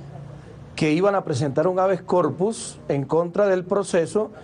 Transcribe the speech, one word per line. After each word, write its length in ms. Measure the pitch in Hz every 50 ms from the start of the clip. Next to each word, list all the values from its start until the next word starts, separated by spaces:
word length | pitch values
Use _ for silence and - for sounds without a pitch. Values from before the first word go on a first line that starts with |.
| - - - - - - - - - - - - - - -
que 160 | - 160 156
iban 240 | 151 170 185 202 196
a 80 | 190 -
presentar 460 | - 156 120 156 139 123 147 156 185
un 100 | 180 185
habeas 240 | 185 196 190 175 -
corpus 800 | - 190 180 165 151 - 147 185 220 226 - - - - - - -
en 160 | 151 139 135
contra 420 | - 156 160 170 170 170 190 208
del 180 | 202 185 185 180
proceso 680 | 180 202 202 190 - - 180 165 - - 208 220 214 - -